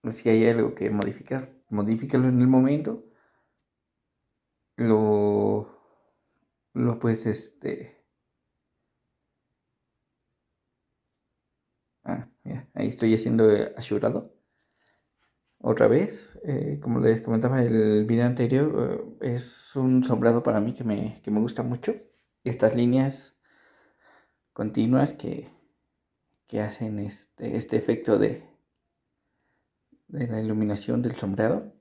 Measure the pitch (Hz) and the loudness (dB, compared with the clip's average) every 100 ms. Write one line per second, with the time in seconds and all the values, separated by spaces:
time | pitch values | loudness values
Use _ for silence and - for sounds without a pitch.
0 | 117 110 117 113 113 117 117 - 104 107 | -8 -2 2 4 4 2 0 -2 -4 -2
1 | 101 - - 131 131 - _ 104 104 113 | -4 -6 -8 -8 -8 -20 _ -4 -2 -4
2 | 139 127 131 127 127 131 131 147 160 226 | 0 2 2 4 4 4 4 0 -4 -8
3 | - _ _ _ _ _ _ _ _ _ | -14 _ _ _ _ _ _ _ _ _
4 | _ _ _ _ _ _ _ - 117 107 | _ _ _ _ _ _ _ -2 4 4
5 | 107 107 104 104 104 104 107 - _ _ | 4 4 2 2 2 0 -6 -18 _ _
6 | _ _ _ _ _ _ _ 123 120 117 | _ _ _ _ _ _ _ -2 -2 0
7 | 117 110 113 104 - _ - - - _ | -2 0 -2 -6 -10 _ -10 -8 -12 _
8 | _ _ _ _ _ _ _ _ _ _ | _ _ _ _ _ _ _ _ _ _
9 | _ _ _ _ _ _ _ _ _ _ | _ _ _ _ _ _ _ _ _ _
10 | _ _ _ _ _ _ _ _ _ _ | _ _ _ _ _ _ _ _ _ _
11 | _ _ _ _ _ _ _ _ _ _ | _ _ _ _ _ _ _ _ _ _
12 | - - 123 _ - - - - 107 - | -8 -8 -10 _ -12 -12 -10 -6 -6 0
13 | 110 110 123 113 110 104 110 - - 104 | 2 2 2 4 6 6 0 -8 -4 -2
14 | 110 - - _ _ _ _ _ _ _ | 0 -2 -8 _ _ _ _ _ _ _
15 | _ _ _ _ _ _ - 110 110 131 | _ _ _ _ _ _ -2 4 4 4
16 | 208 - - - - 135 147 147 123 117 | 0 -6 -20 -12 -6 -4 -4 -6 -4 2
17 | 117 113 117 113 123 131 117 113 107 104 | 2 2 -2 -2 0 0 2 2 4 2
18 | 107 117 123 123 120 131 151 - 120 - | 2 2 2 0 0 2 0 0 -2 -4
19 | - - 131 123 - - - 135 131 127 | -10 -10 -6 -6 -10 -18 -10 -2 2 2
20 | 127 110 117 120 117 107 107 - 117 104 | 2 4 4 4 2 0 -2 -4 -4 -4
21 | 113 - - 107 117 - 120 123 - - | -4 -8 -2 0 0 -4 -6 -4 -4 -6
22 | - _ _ _ 123 120 110 113 120 131 | -12 _ _ _ -8 0 2 2 2 2
23 | 135 135 - _ _ _ _ _ _ _ | 0 -4 -18 _ _ _ _ _ _ _
24 | _ _ _ _ _ - 110 - 113 131 | _ _ _ _ _ -8 -4 -2 2 2
25 | 139 - - - - _ _ _ _ _ | 0 -4 -10 -10 -14 _ _ _ _ _
26 | _ _ _ _ _ 110 104 - 113 104 | _ _ _ _ _ -6 -6 -6 -8 -6
27 | 104 - - _ - 110 - 113 - 117 | -8 -12 -20 _ -6 -6 -2 -2 0 -2
28 | - 104 107 - - _ _ _ _ _ | 2 2 2 0 -14 _ _ _ _ _
29 | _ _ _ _ _ _ _ _ _ _ | _ _ _ _ _ _ _ _ _ _
30 | _ 143 120 110 110 107 104 104 - 120 | _ -8 -4 -4 -2 0 0 -2 -2 -2
31 | 123 - 98 98 110 - - _ | -2 -4 -4 0 0 0 -6 _